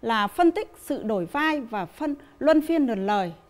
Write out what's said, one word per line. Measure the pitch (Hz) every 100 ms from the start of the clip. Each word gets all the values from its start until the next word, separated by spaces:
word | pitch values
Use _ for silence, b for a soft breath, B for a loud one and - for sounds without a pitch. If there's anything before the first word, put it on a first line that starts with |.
là | 226 226 202
phân | - 349
tích | 339 - -
sự | - 277
đổi | 214 208 170
vai | 285 311 302
và | 233 214 175
phân | - 302 285 B B
luân | 277 311
phiên | 302 330 269
lượt | 214
lời | 196 208 180 165